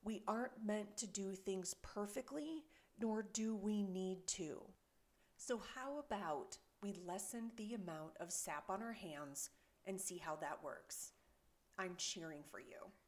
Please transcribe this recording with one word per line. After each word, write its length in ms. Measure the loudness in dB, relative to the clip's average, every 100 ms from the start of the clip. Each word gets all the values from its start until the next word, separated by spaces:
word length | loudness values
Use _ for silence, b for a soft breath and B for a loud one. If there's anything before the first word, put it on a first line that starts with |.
We 180 | 0 0 2
aren't 380 | 4 2 0 2
meant 320 | 4 2 -4
to 100 | -4
do 260 | 0 0
things 400 | 0 0 2 0 -4
perfectly, 800 | -4 -2 0 0 -2 -2 -2 -2 -6 B B 0
nor 240 | 2 2
do 320 | 2 2 4 4
we 280 | 4 4
need 420 | 4 4 2 2 0
to. 340 | 0 0 -2 -8 -16 _ _ _ b b b
So 240 | 0 0 0 -4
how 240 | -2 -2
about 580 | 0 0 4 2 0 -8 -14 _
we 120 | -2 -2 -2
lessen 460 | -2 0 -2 -4 -2
the 180 | -2
amount 440 | 0 0 -2 -4 -4
of 120 | 0
sap 380 | 0 2 0 2
on 120 | 2
our 120 | 2
hands 560 | -2 -4 -4 -4 -2 -4 B B B -2
and 140 | 0
see 180 | 0 0
how 180 | 0 0
that 260 | 0 0
works? 480 | -4 -6 -6 -6 -6 -10 b b -20 -20 _ -2
I'm 180 | -2 0
cheering 460 | 0 0 -2 -6 -8
for 100 | -10
you. 320 | -10 -12 -12 -14